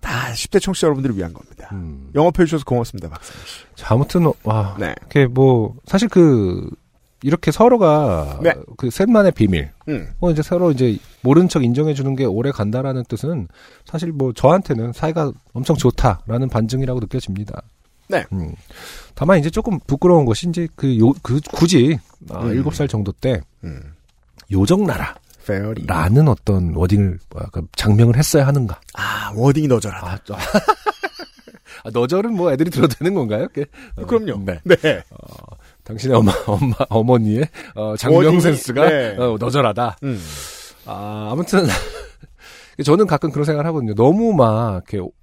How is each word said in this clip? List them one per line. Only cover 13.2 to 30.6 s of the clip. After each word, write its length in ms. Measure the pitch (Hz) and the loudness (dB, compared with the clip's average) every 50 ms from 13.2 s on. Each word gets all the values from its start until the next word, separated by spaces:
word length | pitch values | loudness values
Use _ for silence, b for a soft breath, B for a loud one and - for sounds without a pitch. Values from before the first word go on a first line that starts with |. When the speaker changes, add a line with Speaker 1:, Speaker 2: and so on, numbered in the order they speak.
| - 143 170 143 95 85 b b b b b b b | -4 -4 -4 -6 -6 -10 b b b b b b b
Speaker 2:
사실 260 | - - 160 165 170 160 | -10 -8 -6 -6 -6 -4
뭐 200 | 143 135 131 117 | -2 -2 -2 -2
저한테는 580 | - - 135 165 196 196 - 143 113 113 120 120 | 2 2 4 4 4 0 -2 -4 -4 -4 -6 -6
사이가 400 | - - 156 160 170 156 139 120 - _ _ _ | -4 -6 -4 -2 -2 -4 -4 -6 -10 _ _ _
엄청 200 | 120 135 - 160 | -10 -2 -2 -2
좋다라는 760 | 131 - 123 - - - 127 98 - - - 110 120 131 131 | 2 2 0 2 2 0 0 0 0 -4 -6 -4 -2 -2 -2
반증이라고 500 | 120 117 110 110 123 131 135 127 127 127 | -2 -2 -2 -2 -2 -4 -2 -2 -4 -6
느껴집니다. 640 | 110 95 - 127 - - 95 98 104 101 - - - _ _ _ _ _ _ _ _ _ | -6 -6 -8 -8 -8 -6 -8 -8 -8 -10 -12 -14 -16 _ _ _ _ _ _ _ _ _
Speaker 1:
네. 160 | 196 165 - - 101 | -4 -4 -4 -4 -8
Speaker 2:
음. 220 | 95 82 78 80 - - B B B B B B B B B B | -8 -8 -8 -10 -16 -18 B B B B B B B B B B
다만 240 | - 143 147 196 165 | -4 2 4 4 4
이제 100 | 143 165 | 2 0
조금 300 | - 214 220 233 196 143 _ | -4 -4 -2 -2 -4 -4 _
부끄러운 380 | - 139 139 - 180 180 165 143 | -4 -4 2 4 4 6 6 4
것이 220 | 120 110 - - 175 | 2 0 -2 -2 -4
이제 180 | 165 175 170 156 _ | -4 -4 -6 -8 _
그 200 | - - 135 127 110 | -4 -2 0 2 4
요-, 140 | 110 120 143 - - | 4 4 4 2 -2
그 180 | - 120 147 147 - - | -4 -4 -4 -4 -6 -2
굳이, 460 | - 165 170 185 143 117 147 160 127 - _ _ _ - - | 0 2 4 4 4 4 4 2 -2 -6 _ _ _ -18 -14
아, 120 | - - 113 | -12 -6 -4
Speaker 1:
음. 80 | 117 107 | -2 -2
Speaker 2:
일곱 220 | 127 135 147 143 | -2 -2 -2 -2
살 120 | - 147 | -2 -4
정도 260 | 135 - 107 101 98 - | -2 -2 -4 -4 -4 -6
때 280 | _ - 127 127 90 71 _ _ _ - | _ -2 -2 -2 -2 -4 _ _ _ -16
Speaker 1:
음. 300 | 85 73 65 67 71 80 _ _ _ _ _ _ _ _ _ - _ 98 | -14 -14 -14 -16 -18 -20 _ _ _ _ _ _ _ _ _ -12 _ 0
Speaker 2:
요정나라 640 | 95 98 - 170 196 214 175 82 82 76 - - - _ _ _ _ - | 0 2 2 2 2 2 -2 -2 -4 -6 -8 -10 -16 _ _ _ _ -8
Speaker 1:
페어리. 400 | - 104 95 101 107 110 - - | -6 -6 -4 -4 -6 -8 -8 -6
Speaker 2:
라는 420 | 73 90 90 80 87 104 139 156 151 | -4 -2 0 0 4 4 4 6 4
어떤 460 | 110 - _ - 101 95 90 85 80 | 2 0 _ 0 0 0 0 -2 -2
워딩을, 440 | 82 87 90 101 101 101 95 87 90 - - | 0 0 2 2 2 2 0 -2 -6 -12 -16
뭐 100 | - - 95 | -14 -14 -14
약간 240 | 98 - 92 80 - - | -10 -10 -10 -10 -10 -8
장명을 400 | - - 107 104 110 117 117 117 | -4 2 2 4 6 6 4 4
했어야 300 | 123 151 - - 156 139 | 2 2 2 4 2 4
하는가. 320 | 135 143 143 123 101 - - _ - - | 4 2 0 0 -2 -6 -10 _ -20 -10
Speaker 1:
아, 380 | - - - - - - - 104 | -8 -6 -6 -6 -6 -8 -8 -4
워딩이 340 | 107 120 131 139 151 151 143 | 2 2 4 4 4 2 2
너절하다. 380 | 127 110 101 104 92 92 - | 2 2 0 -4 -10 -10 -10
Speaker 2:
아, 120 | 87 92 98 _ | -10 -10 -10 _
저-, 120 | - 104 | -14 -12
<laughs> 1500 | 92 87 - - 214 | -10 -10 -2 -2 -2